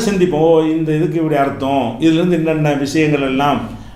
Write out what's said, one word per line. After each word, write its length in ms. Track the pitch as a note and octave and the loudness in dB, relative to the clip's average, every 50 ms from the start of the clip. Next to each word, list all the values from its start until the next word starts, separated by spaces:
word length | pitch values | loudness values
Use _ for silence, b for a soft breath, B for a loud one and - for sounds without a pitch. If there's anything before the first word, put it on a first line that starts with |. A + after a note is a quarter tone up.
| - G#3 | 0 0
சிந்திப்போம், 300 | G3 F#3 F3 - D3 D3+ | 0 0 0 0 2 2
"ஓ, 220 | D#3+ E3 E3 D#3+ | 2 4 4 4
இந்த 300 | D#3+ D#3 D#3 E3 D#3+ D#3 | 2 2 0 -2 0 0
இதுக்கு 240 | D#3 D3+ E3+ D#3 D3+ | 0 0 0 0 -2
இப்படி 180 | E3 D#3 D#3 D3 | -2 -2 0 0
அர்த்தம், 600 | C#3 C#3 C3+ - - C3+ C3+ C#3 C3+ B2 A#2 A#2 B2 | 0 0 -2 -2 -4 -2 -2 0 0 -2 -2 -2 0
இதுலேருந்து 320 | D#3 D#3+ D#3+ E3 F3+ F3+ | 2 2 2 2 2 2
என்னென்ன 400 | F3 D#3+ D#3+ D#3+ D#3 D#3 D3+ D3 | 0 0 0 0 0 0 0 0
விஷயங்கள் 480 | C#3+ C3+ C#3+ C3+ - D#3+ D#3 D3+ D3 C#3+ | 0 0 -2 -2 0 0 2 2 2 0
எல்லாம் 400 | C#3 C3 C3 C3 C#3+ D3 C3 A#2 - - B B B B B | 0 0 0 0 0 0 0 -2 -4 -8 B B B B B